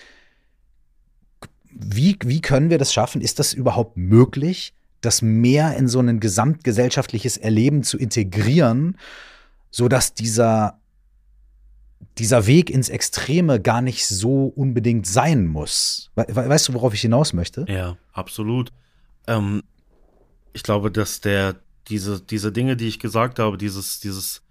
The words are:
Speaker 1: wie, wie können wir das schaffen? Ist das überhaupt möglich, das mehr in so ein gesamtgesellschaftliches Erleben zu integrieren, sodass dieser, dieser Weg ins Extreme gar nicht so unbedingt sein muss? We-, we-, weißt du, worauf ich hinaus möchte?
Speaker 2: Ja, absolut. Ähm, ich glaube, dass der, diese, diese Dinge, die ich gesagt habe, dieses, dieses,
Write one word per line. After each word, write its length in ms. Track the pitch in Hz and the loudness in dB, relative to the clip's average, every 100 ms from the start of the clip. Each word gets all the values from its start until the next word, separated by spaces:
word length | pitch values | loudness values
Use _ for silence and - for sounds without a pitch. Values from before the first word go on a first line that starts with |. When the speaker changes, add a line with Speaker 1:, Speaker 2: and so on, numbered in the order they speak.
| - _ _ _ _ _ _ _ _ _ _ _ _ _ - _ _ 120 | -20 _ _ _ _ _ _ _ _ _ _ _ _ _ -20 _ _ -12
Speaker 1:
wie, 380 | 98 101 170 - | -6 0 2 2
wie 180 | 120 156 | 0 -2
können 280 | - 135 165 | 2 2 4
wir 80 | 165 | 2
das 120 | 139 | 0
schaffen? 280 | - 117 - | 0 -2 -2
Ist 160 | - - | -4 -2
das 140 | 139 | -4
überhaupt 440 | - 123 - 110 - | -2 -2 0 -2 -4
möglich, 760 | 90 110 131 139 156 185 - _ _ _ | 4 6 6 2 -4 -4 -10 _ _ _
das 200 | 117 - | -2 0
mehr 560 | 113 110 120 143 156 135 | 2 4 4 4 2 0
in 100 | 127 | 0
so 120 | 127 | 2
ein 200 | 120 113 | 2 2
gesamtgesellschaftliches 1200 | 107 95 127 151 127 107 127 139 - 107 123 - | 0 2 0 0 0 2 2 0 -4 -4 -4 -4
Erleben 460 | 110 110 135 147 | 0 2 4 2
zu 160 | 113 - | 0 -4
integrieren, 1000 | 113 117 98 101 104 165 123 120 165 - - - - - _ _ _ | -2 -2 -2 0 2 4 4 2 -2 -6 -14 -20 -20 -20 _ _ _
sodass 460 | - 120 127 - - | 0 2 2 -2 -4
dieser, 640 | 113 110 113 110 104 - _ _ _ _ _ _ _ _ - - - _ - - | -2 2 2 4 0 -4 _ _ _ _ _ _ _ _ -20 -20 -20 _ -14 -6
dieser 300 | 113 123 101 | 2 4 6
Weg 220 | 156 165 | 4 4
ins 200 | 135 120 | 0 -2
Extreme 720 | - - - - 165 165 120 | -4 -6 -6 -2 0 2 2
gar 200 | 117 117 | 2 0
nicht 260 | 127 - - | 0 -2 -4
so 380 | 98 110 135 135 | -2 0 0 0
unbedingt 580 | - 135 120 117 117 90 | -2 -2 0 2 0 0
sein 400 | 107 147 143 85 | 0 2 2 2
muss? 640 | 78 76 - - - - - | -2 -4 -4 -4 -6 -6 -4
We-, 100 | - | -2
we-, 200 | 107 127 | -2 2
weißt 200 | 156 - | 2 2
du, 40 | |
worauf 200 | 123 120 104 | 0 -2 0
ich 60 | |
hinaus 320 | 113 120 156 | 2 2 2
möchte? 320 | 85 85 - 98 | -2 -4 -6 -6
Speaker 2:
Ja, 280 | 95 90 90 _ | -6 -6 -10 _
absolut. 600 | - - - 107 123 123 - _ _ _ _ - | -12 -10 -8 -4 -4 -4 -10 _ _ _ _ -4
Ähm, 340 | 110 101 104 - _ _ _ _ _ _ _ _ | -2 -2 -4 -8 _ _ _ _ _ _ _ _
ich 100 | - | -10
glaube, 280 | - 104 104 | -2 -2 0
dass 300 | 104 101 - | -2 -4 -4
der, 360 | 104 98 98 92 _ _ - | -2 0 0 -4 _ _ -8
diese, 300 | 107 98 98 | -6 -4 -8
diese 300 | - 107 104 | -6 -6 -4
Dinge, 240 | 107 131 123 | -2 -2 -2
die 120 | 113 | -4
ich 120 | - | -6
gesagt 380 | 113 113 127 123 | -4 -2 -2 -2
habe, 180 | 110 95 | -2 -2
dieses, 420 | 101 95 95 - | -6 -8 -10 -10
dieses, 420 | 101 95 - - _ | -10 -8 -10 -12 _